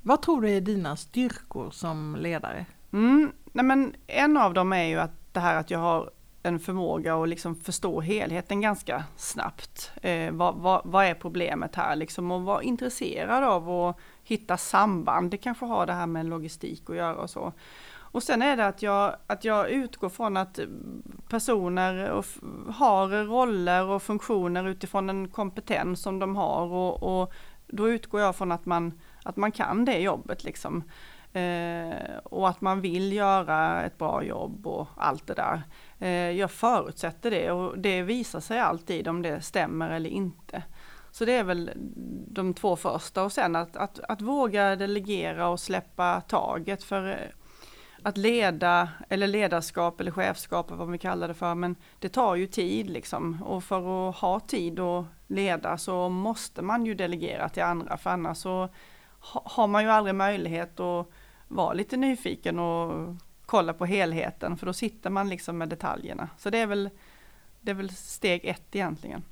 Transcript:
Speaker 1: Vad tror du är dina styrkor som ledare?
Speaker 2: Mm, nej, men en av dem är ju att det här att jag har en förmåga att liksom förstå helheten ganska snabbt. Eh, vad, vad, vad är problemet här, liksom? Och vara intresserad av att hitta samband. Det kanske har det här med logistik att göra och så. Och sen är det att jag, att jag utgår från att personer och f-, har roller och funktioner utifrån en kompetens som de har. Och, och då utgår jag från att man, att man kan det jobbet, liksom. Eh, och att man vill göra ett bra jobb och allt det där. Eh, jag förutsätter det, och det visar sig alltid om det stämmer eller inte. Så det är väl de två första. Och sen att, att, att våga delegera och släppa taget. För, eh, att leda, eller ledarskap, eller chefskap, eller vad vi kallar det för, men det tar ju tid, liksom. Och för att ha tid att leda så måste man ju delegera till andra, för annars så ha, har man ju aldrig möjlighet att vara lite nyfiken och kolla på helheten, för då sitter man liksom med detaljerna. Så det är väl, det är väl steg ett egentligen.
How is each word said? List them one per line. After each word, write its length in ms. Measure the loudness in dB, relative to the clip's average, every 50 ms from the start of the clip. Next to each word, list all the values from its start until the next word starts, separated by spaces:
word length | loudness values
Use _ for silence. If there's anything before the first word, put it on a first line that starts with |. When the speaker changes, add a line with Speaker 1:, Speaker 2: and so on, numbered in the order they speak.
| 6
Speaker 1:
Vad 180 | 6 4 4
tror 200 | 6 2 4 4
du 80 | 4 4
är 120 | 4 2
dina 340 | 2 2 0 0 0 -2 -4
styrkor 720 | -6 -8 -4 0 0 0 0 -2 -6 -12 -10 -10 -8 -8 -8
som 440 | -8 -6 -6 -4 -4 -4 -4 -6 -4 -4
ledare? 460 | -2 -2 -2 -2 -4 -6 -8 -8 -10 -12 -14 -20 -12 -4 2
Speaker 2:
Mm, 380 | 4 8 10 10 10 8 6 0 -10 -18 -4 0
nej, 120 | 2 4
men 300 | 6 6 6 4 2 -2 -12 -12
en 300 | -2 2 4 6 6 8
av 160 | 8 6 6 6
dem 200 | 4 4 4 4
är 100 | 4 2
ju 160 | 2 2 0
att 340 | 0 -2 -4 -12 -16 -6 -4
det 60 | 2
här 160 | 2 4 4
att 160 | 2 2 0
jag 80 | -2 0
har 300 | 2 4 2 2 0 -4 -12 -20 -20 -20 -20 -4 -2
en 160 | 0 0 0
förmåga 560 | -2 -2 -2 0 0 0 0 0 0 0 2
att 140 | 2 2 0
liksom 260 | -2 -2 -4 -6 -6
förstå 460 | -4 -4 -4 -4 -2 0 0 0 0
helheten 600 | 0 0 0 0 0 -2 -2 -4 -2 -2 0 2
ganska 420 | 2 2 0 0 -4 -6 -4 -4 -6 -8 -12
snabbt. 760 | -10 -10 -8 -4 -4 -4 -6 -6 -10 -16 -14 -12 -14 -14 -12 -12 -4
Eh, 300 | -2 -2 -2 0 -2 -2
vad, 240 | 0 2 2 2 2
vad, 260 | 2 2 4 4 4 2
vad 200 | 4 4 4 4
är 80 | 4 2
problemet 600 | -2 -6 -6 -2 -2 -2 0 -2 -2 -4 -4 -2
här, 200 | -2 0 0 0
liksom? 360 | -2 -2 -6 -4 -4 -2 -2
Och 100 | -2 -2
vara 200 | 0 0 0 0 0
intresserad 800 | -2 -2 -2 -2 -6 -4 -4 -4 -4 -4 -4 -2 0 2 2 4
av 260 | 4 2 2 0 0
att 280 | 0 0 0 0 0 -4 -14 -20 -20 -20 -4
hitta 340 | -4 -4 -4 0 -2 -2
samband. 760 | -2 -2 2 6 6 6 6 4 2 2 2 2 2 2 0
Det 60 | -2
kanske 280 | -2 -4 -4 -4 -4 -4
har 200 | -2 0 0 2
det 80 | 2 0
här 140 | -2 -2
med 180 | -2 -2 -2 -2
logistik 640 | -4 -4 -6 -8 -10 -10 -10 -10 -10 -10 -10 -10 -8
att 60 | -4
göra 200 | -2 -2 -2 -2
och 140 | -4 -6 -8
så. 240 | -6 -8 -8 -8 -8 -10 -20 -20 -20 -20 -20 -20 -20
Och 300 | -20 -18 -6 -4 -4 0
sen 180 | 2 2 4
är 160 | 4 4 4
det 100 | 4 2
att 140 | 2 2 0
jag, 340 | 0 2 4 4 4 2 0 -4 -4
att 160 | -4 -4 -2 0
jag 240 | 2 2 2 2 2
utgår 400 | 2 0 0 -2 -6 -4 -6 -6
från 280 | -2 -2 -2 0 0
att 220 | 0 -2 -2 -4 -8 -8 -6 -8 -12 -12 -12 -12 -12 -14 -14 -14 -14 -8 -4
personer 800 | -2 -2 2 2 2 4 2 2 2 2 2 2 0 0 -2 0
och 140 | 0 -2 -2
f-, 140 | -4 -10 -12 -12 -12 -10 -10 -10 -10 0
har 320 | 4 6 6 6 6 4 2 2 0 0
roller 600 | 2 4 4 4 4 2 2 2 4 4 4 4
och 180 | 2 0 -2 0
funktioner 640 | -2 -2 -2 0 0 2 2 2 2 0 0 -2
utifrån 420 | -2 -4 -4 -8 -2 -2 -2 0 0
en 180 | -2 -4 -4
kompetens 720 | -6 -4 -4 -4 -4 -4 -8 -4 -2 0 0 0 -2 -2 -4
som 180 | -4 -4 -2 -2
de 160 | -2 -2 0
har. 300 | 0 0 0 2 0 0
Och, 540 | 0 0 0 0 0 -2 -2 -2 0 2 0
och 120 | 0 -2 -4 -14 -16 -18 -18 -20 -14
då 220 | -10 -4 2 2 2
utgår 320 | 2 2 -2 -2 0 4
jag 140 | 4 4 2
från 160 | 2 -2 -2
att 140 | -2 -2 0
man, 340 | 0 2 2 2 -2 -4 -8 -18 -20 -20 -10 -10
att 120 | -8 -2
man 160 | 0 0 0
kan 340 | 0 0 -2 0 2 2 4
det 140 | 4 4 2
jobbet, 440 | 2 2 0 -2 -2 -6 -6 -6 -6
liksom. 400 | -10 -10 -8 -6 -4 -4 -4 -6 -8 -16 -18 -18 -18 -20 -20 -20 -8 -4
Eh, 840 | -2 -2 0 -2 -2 -2 -4 -4 -6 -6 -6 -6 -8 -8 -8 -10 -12 -12
och 260 | -6 -2 2 4 4
att 120 | 2 4
man 200 | 2 2 2 2
vill 320 | 0 0 0 2 0 2 2
göra 720 | 4 4 6 6 4 4 2 2 4 4 2 2 0 -2
ett 140 | -4 -4
bra 260 | -4 -2 0 0 0 -2
jobb 440 | -2 -4 -4 -6 -6 -8 -8 -6
och 200 | -4 -4 -4 -6 -8 -6
allt 300 | -2 0 0 0 -2 -6
det 60 | -6 -2
där. 280 | -2 0 0 -2 -4 -6 -12 -18 -20 -20 -20 -12 -6
Eh, 100 | -2 -2 0 0 0 0
jag 200 | 0 0 -2 -2
förutsätter 800 | -2 0 2 4 4 4 2 -2 -6 -6 -6 -6 -6 -4 -2 0
det, 200 | 0 2 2 0
och 280 | 0 0 -2 -4 -4 0
det 220 | 0 2 2 2
visar 380 | 0 0 -2 -2 -2 -4 -6 -10
sig 200 | -6 -2 0 2
alltid 480 | 2 2 2 0 -4 -4 -4 -2 -2
om 140 | -2 -2 -2
det 200 | -2 -2 -4 -4
stämmer 480 | -6 -2 0 0 0 0 0 -2 -2 -2
eller 200 | -2 -4 -4 -4
inte. 540 | -2 -2 -2 -4 -6 -10 -16 -10 -10 -10 -10 -10 -14 -14 -16 -16 -18 -18 -18 -18
Så 140 | -4 -2 2
det 60 | 2 4
är 100 | 2 2
väl 280 | 2 0 0 -2 -6 -8 -8 -10 -10 -10 -10 -10 -10 -10 -10 -12
de 260 | -8 -4 0 0 0 0
två 220 | 2 2 2 2
första. 480 | 2 0 -2 -2 -2 -6 -4 -2 -2 -2
Och 80 | 0
sen 240 | 0 0 0 2 2
att, 200 | 0 -2 -4 -4
att, 240 | -6 -6 -6 -6 -10
att 220 | -6 -6 -6 -4
våga 540 | -2 -2 2 2 2 2 4 4 4 4 2
delegera 720 | 2 0 0 0 -2 -2 -2 -2 -2 -2 -4 -2 0 0
och 120 | 0 0 -2
släppa 600 | -2 -4 -4 -4 -4 -6 -4 0 2 2 2 0
taget. 640 | -2 0 0 0 2 0 -2 -2 -2 -4 -6 -6 -6
För, 260 | -4 -4 -2 -2 -4
eh, 60 | -6 -6 -8 -12 -14 -18 -20 -20 -20 -20 -20 -20 -20 -20 -20 -20 -20 -6 -6
att 140 | -4 -2
leda, 720 | 2 4 4 4 6 4 2 2 4 4 6 6 6 4 2 -4 -14 -6 -2
eller 180 | 0 2 2
ledarskap, 760 | 2 4 2 2 2 2 0 -2 -2 -2 0 0 0 0 -2
eller 100 | -6 -4
chefskap, 560 | -2 0 0 0 0 -2 -6 -2 -2 -2 -2
eller 100 | -4 -8
vad 120 | -8 -6 -6
vi 60 | -6
kallar 300 | -4 -2 -2 -2 -2 -2
det 60 | -4 -4
för, 220 | -2 -2 -2 0
men 200 | 0 -2 -2 -2 -6 -10 -20 -12 -8
det 100 | -8 -2
tar 260 | 2 4 4 4 4
ju 120 | 2 0
tid, 420 | -2 -2 -2 0 0 0 -2 -2 -4
liksom. 540 | -6 -8 -8 -6 -6 -4 -2 -4 -4 -4 -4
Och 200 | -4 -4 -6 -2
för 460 | -2 -2 -2 -2 -2 -2 -2 -2 -2
att 60 | -2
ha 240 | 0 2 2 2 0
tid 400 | -2 -2 -2 -2 -2 -2 -2 -2
att 260 | 0 0 0 0 -2 -6 -12 -20 -10
leda 500 | -4 -2 0 2 2 0 0 0 -2 -2
så 320 | -2 -2 -2 0 0 0 0
måste 520 | 0 0 0 -2 -2 -4 -8 -10 -8 -6
man 240 | -2 0 2 2 2
ju 80 | 0 0
delegera 540 | -2 -2 -2 -2 -4 -4 -4 -4 -4 -4 -4
till 140 | -2 0 0
andra, 340 | 0 0 -2 -4 -6 -6
för 120 | -4 -2 -2
annars 280 | -2 0 -2 -4 -6
så 320 | -6 -4 -4 -2 -2 -2 -4 -6 -16 -20 -20 -20 -20 -20 -20 -20 -20
ha, 220 | -20 -8 -8 -8 -8
har 220 | -4 2 4 4
man 160 | 6 6 4 6
ju 60 | 6
aldrig 260 | 6 6 6 4 2
möjlighet 640 | 2 2 2 2 0 -2 -2 -2 -4 -4 -6 -6 -4
att 280 | -2 -2 -2 -2 -4 -6 -14 -20 -20 -20 -20 -20 -16
vara 260 | -6 -2 0 0 0 0
lite 240 | -2 -2 -2 0
nyfiken 640 | 0 2 2 2 0 -2 -6 -6 -2 -4 -2 -2 0
och 560 | 0 0 0 0 -2 -2 -4 -6 -6 -8 -10 -12 -14 -20 -20 -20 -6
kolla 280 | 2 4 4 4 4 0
på 120 | -2 0
helheten, 720 | 0 2 2 2 2 2 -2 -2 -4 -4 -4 -4 -4 -4
för 80 | -4 -4
då 80 | -6 -4
sitter 360 | -2 -4 -4 -6 -6 -6 -2
man 200 | 0 0 0 0
liksom 280 | -4 -6 -6 -8 -6
med 120 | -4 -4 -6
detaljerna. 600 | -6 -6 -4 -4 -4 -4 -6 -8 -8 -8 -8 -10 -10
Så 120 | -8 -4 -2
det 80 | 0
är 100 | 0 0
väl, 220 | 2 0 -2 -2 -4 -6 -14 -20 -20 -20 -20 -20 -20 -20 -20 -20 -20 -20 -8
det 100 | -6 -6
är 40 | -4
väl 140 | -4 -6 -8
steg 560 | -10 -12 -14 -14 -8 -2 2 2 2 2 0
ett 300 | -6 -6 -6 -10 -6 -4
egentligen. 480 | -2 -2 -2 -4 -6 -8 -10 -10 -10 -12 -12